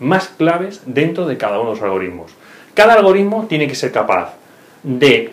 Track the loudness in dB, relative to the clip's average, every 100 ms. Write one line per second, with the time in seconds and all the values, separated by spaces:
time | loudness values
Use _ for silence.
0 | -2 -2 -2 -2 0 0 -4 -10 -6 -2
1 | -2 -2 -4 -4 -4 -2 -4 -4 -4 -4
2 | -6 -10 -16 _ -20 -20 -4 2 6 6
3 | 6 4 2 -2 -4 -4 -4 -4 -4 -2
4 | 0 -2 -4 -10 _ _ _ _ -8 2
5 | 4 2 0